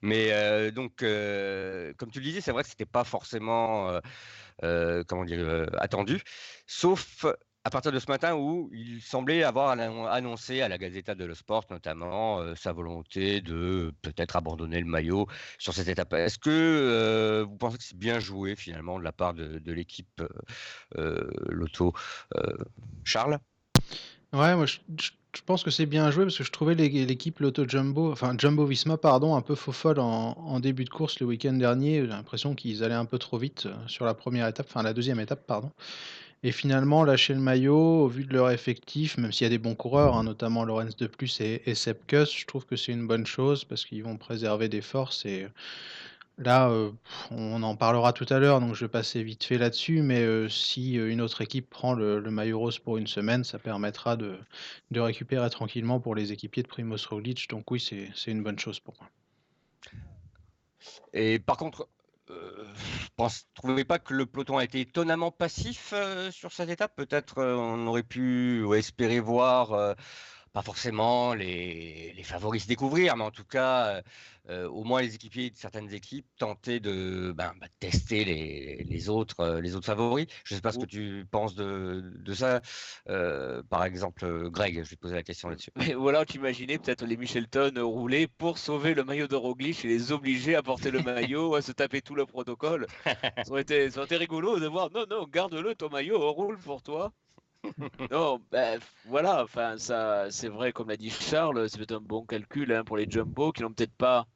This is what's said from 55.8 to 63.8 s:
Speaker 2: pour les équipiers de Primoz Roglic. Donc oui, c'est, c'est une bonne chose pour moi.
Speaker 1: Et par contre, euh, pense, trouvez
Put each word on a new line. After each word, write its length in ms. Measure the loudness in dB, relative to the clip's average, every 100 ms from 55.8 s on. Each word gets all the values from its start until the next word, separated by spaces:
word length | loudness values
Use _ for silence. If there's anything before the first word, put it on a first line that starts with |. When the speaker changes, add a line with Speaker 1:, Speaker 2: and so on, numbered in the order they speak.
| 0 0
Speaker 2:
pour 140 | 0
les 180 | -2 -2
équipiers 300 | -4 -6 -6
de 60 | -6
Primoz 360 | -6 -6 -6 -6
Roglic. 440 | -6 -4 -6 -6
Donc 200 | -8 -4
oui, 100 | -4
c'est, 280 | -4 -8 -10
c'est 160 | -10 -6
une 120 | -4
bonne 160 | -4 -4
chose 220 | -6 -8
pour 140 | -14 -20
moi. 120 | -20 _ _ _ _ _ _ _ -20 -18 -18 -20 -20 _ -20 _ _ _ -20 -20 -8
Speaker 1:
Et 260 | 0 2 2
par 200 | 2 -2
contre, 280 | -2 -8 -14 _ _ _ _
euh, 340 | -16 -14 -16 -16 -12 -8 -8 -10 -2
pense, 300 | -2 -2 -14
trouvez 300 | -10 0 0